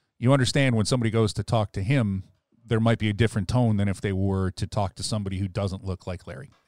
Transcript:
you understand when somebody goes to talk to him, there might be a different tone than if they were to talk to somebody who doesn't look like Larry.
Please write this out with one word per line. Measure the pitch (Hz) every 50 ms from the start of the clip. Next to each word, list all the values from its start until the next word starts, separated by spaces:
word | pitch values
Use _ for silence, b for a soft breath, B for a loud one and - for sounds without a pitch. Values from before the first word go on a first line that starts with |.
| _ _ _ -
you | 113 123
understand | 139 139 123 - - 147 135 131 120
when | 110 101
somebody | - 135 127 113 110
goes | 101 113 113 101 -
to | - 98
talk | - - 113 107 -
to | - 101
him, | 95 101 147 139 113 101 98 95 - - _ _ _ _ _ _ -
there | 113 117 110
might | 113 113 117 -
be | 110 107
a | 104
different | 95 117 110 - 110 92
tone | - - 127 123 113 107
than | 101 101
if | 101 95 -
they | - 101 95
were | 92 98 98 95 95 95 92
to | - - 107
talk | 98 - 107 101 92 -
to | - 95
somebody | - 113 107 101 98 98 92
who | 98
doesn't | 92 87 104 101 95 95 95 -
look | 92 92 - -
like | 95 90 87 -
Larry. | - - - - - _ _ _